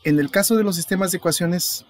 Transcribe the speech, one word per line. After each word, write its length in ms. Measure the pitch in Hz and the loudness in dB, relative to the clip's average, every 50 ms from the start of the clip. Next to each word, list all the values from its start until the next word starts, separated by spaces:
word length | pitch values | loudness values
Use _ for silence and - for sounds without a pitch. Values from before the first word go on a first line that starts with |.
| - | 0
en 160 | 156 147 147 | 2 2 2
el 100 | 147 - | 2 2
caso 260 | - 196 202 - 226 | 0 0 2 2 2
de 80 | 220 214 | 2 2
los 120 | 202 180 | 2 0
sistemas 360 | 170 165 - 196 185 190 180 | -2 -4 -2 -2 0 0 -2
de 60 | 180 175 | -2 -2
ecuaciones 680 | - 170 156 - 175 170 175 180 - - - - - _ | -2 -2 0 0 0 0 0 0 -2 -4 -6 -8 -10 _